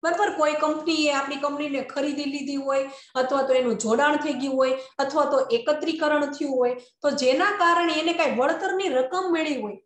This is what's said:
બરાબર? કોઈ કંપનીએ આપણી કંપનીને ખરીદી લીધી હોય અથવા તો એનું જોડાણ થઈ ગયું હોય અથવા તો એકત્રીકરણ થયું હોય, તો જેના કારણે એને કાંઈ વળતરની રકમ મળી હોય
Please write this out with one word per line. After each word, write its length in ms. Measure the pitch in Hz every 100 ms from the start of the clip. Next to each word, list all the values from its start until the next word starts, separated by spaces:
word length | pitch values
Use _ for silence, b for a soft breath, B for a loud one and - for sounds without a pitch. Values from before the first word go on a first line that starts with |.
બરાબર? 300 | 330 349 415
કોઈ 200 | 311 302
કંપનીએ 580 | 302 302 311 - 311 294
આપણી 240 | 277 277 277
કંપનીને 460 | 285 285 294 277
ખરીદી 420 | - 285 285 285
લીધી 320 | 285 285 269 277
હોય 340 | 269 269 269 B B 254
અથવા 260 | 254 269
તો 120 | 262
એનું 240 | 254 247 214
જોડાણ 380 | 214 233 294 294
થઈ 180 | 302
ગયું 220 | 247 269 262
હોય 220 | 262 262 B B
અથવા 260 | 277 302 285
તો 140 | 269 262
એકત્રીકરણ 760 | 233 294 302 330 320 302 294 285
થયું 320 | - 285 262
હોય, 180 | 247 247
તો 340 | - _ 294
જેના 420 | 240 254 294 403
કારણે 420 | 403 339 349 339
એને 200 | 311 330
કાંઈ 220 | 339 302 220
વળતરની 540 | 277 320 370 370 381
રકમ 340 | 254 254 359 370
મળી 300 | 330 311 262
હોય 140 | 208 196